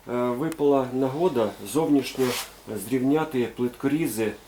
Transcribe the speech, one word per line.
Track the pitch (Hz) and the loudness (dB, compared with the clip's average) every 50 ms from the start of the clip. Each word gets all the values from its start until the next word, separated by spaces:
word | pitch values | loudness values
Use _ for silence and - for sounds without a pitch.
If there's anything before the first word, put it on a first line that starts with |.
| - - | -10 -6
Е, | |
випала | 120 123 123 123 120 123 151 160 - - 147 143 139 135 127 123 | -2 -2 0 0 0 -2 -4 -4 -2 2 2 4 4 4 2 0
нагода | 123 131 135 131 131 151 175 185 143 120 110 101 98 - 104 101 | 0 0 0 0 0 0 0 2 2 2 0 0 -2 -6 -10 -2
зовнішньо | 113 151 160 143 147 139 123 - - 131 131 123 117 - - - - - - - 110 101 95 110 | 0 0 4 4 4 4 2 0 0 0 0 0 0 -2 -6 -10 -14 -18 -12 -10 -10 -8 -4 -2
зрівняти | 131 131 127 135 143 156 156 156 143 127 117 110 - | 0 0 2 2 2 2 0 0 0 0 -2 -2 -2
плиткорізи | - 123 123 120 - - 139 147 156 165 139 110 110 113 104 104 - - | -2 -2 -2 -2 -2 0 0 0 0 0 -2 -2 -2 -2 -2 -2 -6 -12